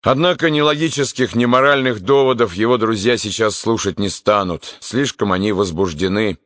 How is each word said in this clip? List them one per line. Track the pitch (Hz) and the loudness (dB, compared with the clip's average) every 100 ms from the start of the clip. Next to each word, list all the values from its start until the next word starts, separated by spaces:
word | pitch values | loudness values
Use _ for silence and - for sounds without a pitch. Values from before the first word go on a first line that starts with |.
Однако | - 131 175 170 165 | 0 2 0 2 0
ни | 151 | 2
логических, | 151 151 160 143 131 - 127 | 0 0 -2 -2 -4 -2 -2
ни | 117 120 | 0 2
моральных | 127 139 143 127 110 | 4 4 2 0 -2
доводов | 92 139 131 120 113 | 2 4 4 2 0
его | 87 113 123 | 0 2 2
друзья | 110 110 107 117 | 2 0 0 0
сейчас | 107 98 107 - | -4 -2 -2 -2
слушать | 113 113 101 95 | -2 -2 -2 -4
не | 101 | -6
станут, | - - 104 92 80 - - | -2 0 0 0 -6 -12 -18
слишком | - 117 139 - 101 | -6 -4 -4 -2 -2
они | 92 104 | 0 0
возбуждены. | 95 98 80 95 76 92 101 107 80 | 0 -2 -2 -4 -2 -2 0 -2 -6